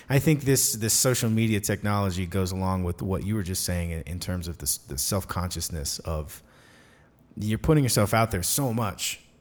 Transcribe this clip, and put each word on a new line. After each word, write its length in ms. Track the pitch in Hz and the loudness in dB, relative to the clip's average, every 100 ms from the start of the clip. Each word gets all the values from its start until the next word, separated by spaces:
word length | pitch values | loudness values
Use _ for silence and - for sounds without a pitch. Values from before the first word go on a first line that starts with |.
| - | 0
I 100 | 139 | 2
think 240 | 165 147 | 4 2
this, 300 | 135 131 - | 4 4 2
this 200 | 110 110 | 0 0
social 380 | - 131 123 117 | 2 2 2 2
media 300 | 110 113 104 | 2 4 2
technology 640 | - 101 104 101 98 87 87 | 2 0 2 2 2 0 -2
goes 240 | 95 92 | 0 0
along 320 | 92 92 92 | 0 0 0
with 180 | 90 87 | 0 -2
what 240 | 98 92 | -2 -2
you 120 | 98 107 | 0 -2
were 80 | |
just 180 | 90 92 | -2 -4
saying 300 | - 87 85 | -2 -2 -2
in, 100 | 82 | -4
in 160 | 78 87 | -6 -8
terms 300 | - 90 85 | -4 -4 -6
of 100 | 82 | -6
the, 200 | 73 - - | -6 -6 -6
the 100 | 71 | -6
self-consciousness 1040 | - 101 - 92 87 82 - 82 71 - | -2 -2 -2 -4 -4 -4 -6 -6 -6 -6
of 420 | - 78 73 - - - - - - - _ _ _ - | -4 -6 -6 -14 -20 -20 -20 -20 -20 -20 _ _ _ -6
you're 220 | 104 110 | -2 -2
putting 260 | - 156 | 2 4
yourself 280 | 127 123 101 | 4 2 4
out 200 | 113 113 | 4 2
there 100 | 95 | 0
so 300 | 87 - 135 | -2 0 0
much, 480 | 113 107 - - - - _ | 0 -2 -4 -8 -8 -14 _